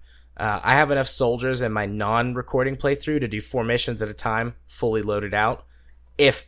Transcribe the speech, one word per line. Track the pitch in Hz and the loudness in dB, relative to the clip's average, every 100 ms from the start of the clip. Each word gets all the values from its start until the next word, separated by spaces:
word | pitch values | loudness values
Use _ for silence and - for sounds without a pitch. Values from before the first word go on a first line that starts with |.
| - - - - | -20 -20 -16 -6
Uh, | 107 104 | -4 0
I | 110 | 2
have | 139 147 | 4 4
enough | 139 131 | 2 0
soldiers | - 123 120 131 127 | 0 0 0 -2 -2
in | 120 | -2
my | 107 101 | -2 -4
non-recording | 104 104 113 123 123 - 131 131 135 | -2 0 0 0 -4 -2 0 0 0
playthrough | 143 139 - 147 | 0 0 0 -2
to | 120 | -2
do | 107 | -6
four | - 127 | -6 -4
missions | 113 120 - 110 | 0 0 -2 -4
at | 107 | -6
a | |
time, | 107 117 110 117 117 - | -4 -2 -2 -4 -8 -18
fully | - 120 110 | -4 0 0
loaded | 104 104 101 | 0 -2 -2
out, | 104 110 123 - - - - - - | 0 0 0 -10 -20 -20 -20 -4 4
if | 139 - | 4 4